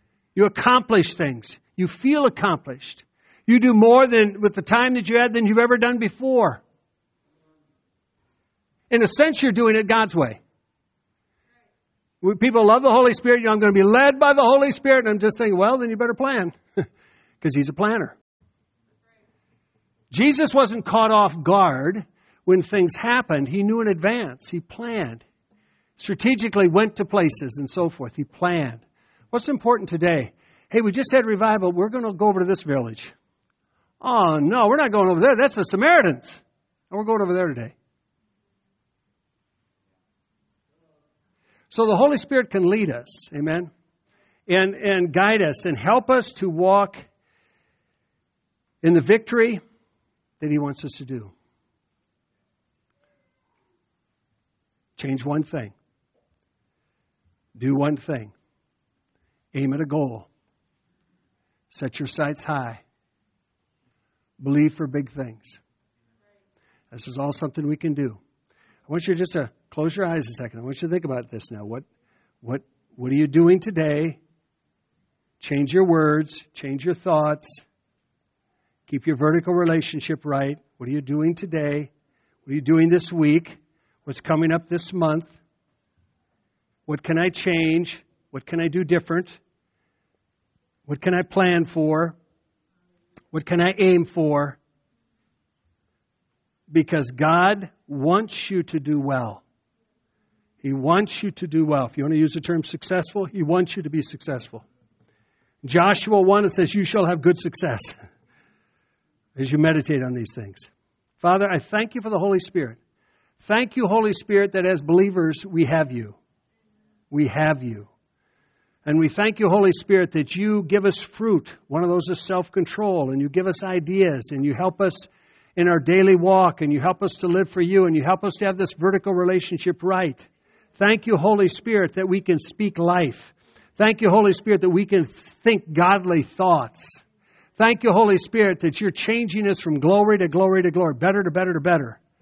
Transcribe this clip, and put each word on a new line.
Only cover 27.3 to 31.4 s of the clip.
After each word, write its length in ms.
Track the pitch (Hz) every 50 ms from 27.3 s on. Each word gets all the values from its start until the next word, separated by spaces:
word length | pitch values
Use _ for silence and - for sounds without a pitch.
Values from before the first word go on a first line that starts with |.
| - - 143 127 113
and 120 | 143 139 127
so 200 | - 185 175 165
forth. 260 | - - 127 113 -
He 80 | - 143
planned. 640 | - _ _ 180 175 175 165 143 120 113 113 _ _ _ _ _ _ _ _ _ _
What's 200 | - 240 - 294
important 400 | 277 - - 233 247 214 185 -
today? 420 | 170 160 175 175 165 143 117 - _ _ _ _ _ _ _ _
"Hey, 100 | - 240
we 120 | 220 208
just 200 | 185 262 269 -
had 140 | 254 262 226
revival. 480 | 220 214 185